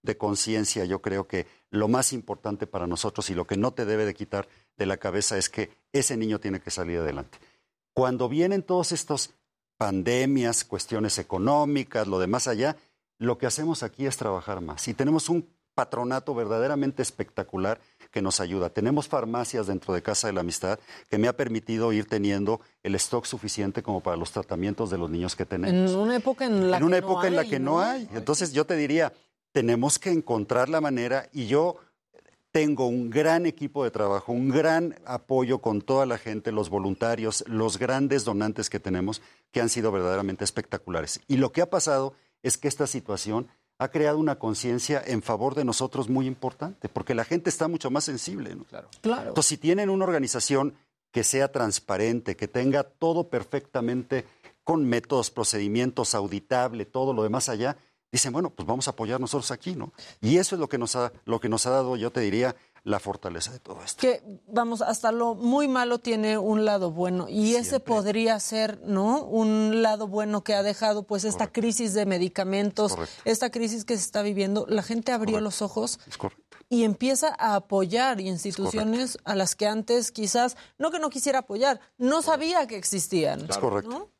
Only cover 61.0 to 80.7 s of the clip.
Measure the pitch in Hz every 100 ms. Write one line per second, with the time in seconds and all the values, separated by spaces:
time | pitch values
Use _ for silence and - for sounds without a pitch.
61 | 120 117 - 117 117 110 123 131 127 123
62 | 117 131 107 107 127 120 _ _ 98 101
63 | 101 95 92 85 98 123 - 92 85 -
64 | 254 240 214 190 - 226 233 226 - 220
65 | 226 226 233 220 240 269 294 254 240 240
66 | 240 220 214 214 202 214 214 202 175 160
67 | 180 185 170 214 214 240 240 269 254 226
68 | 202 208 226 214 - 220 220 208 - 196
69 | 208 277 - 220 220 214 214 226 226 214
70 | 214 208 214 208 - 202 202 202 220 208
71 | 196 202 214 185 214 - 233 220 226 202
72 | 202 185 185 - 190 196 202 196 214 180
73 | 165 - - 226 247 240 226 226 208 220
74 | - 208 208 196 196 208 - 214 190 233
75 | 226 240 214 214 214 - 208 - 233 -
76 | - - - - _ - _ 240 226 202
77 | 254 262 311 - 220 202 196 196 185 226
78 | 262 220 190 175 202 185 190 214 214 233
79 | 254 - - 196 185 - 208 214 214 240
80 | 226 - 208 240 247 - -